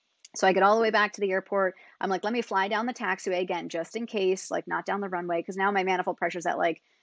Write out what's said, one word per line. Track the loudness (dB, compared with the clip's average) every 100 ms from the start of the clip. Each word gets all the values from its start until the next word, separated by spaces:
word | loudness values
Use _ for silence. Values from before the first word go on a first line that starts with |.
| _ _ -16 0
So | 4
I |
get | 6
all | 6 6
the |
way | 4
back | 4 2
to | 0
the | -2
airport. | -2 -2 0 0 -2 -16 -6
I'm | -2
like, | -2 -2
"Let |
me | -2
fly | 0 0 0
down | 0 -2
the |
taxiway | -4 -4 -4 -2 -2
again, | -2 -4 -4
just | -6 -6 -6
in | -6
case, | -2 0 0 -2
like, | -6 -4
not | -4 -2
down | -4
the | -4
runway, | -4 -2 -4
'cause | -4 0
now | 0
my | 2
manifold | 2 0 0 -2
pressure's | -4 -2 -4
at, | 0
like, | 0 -2 _ _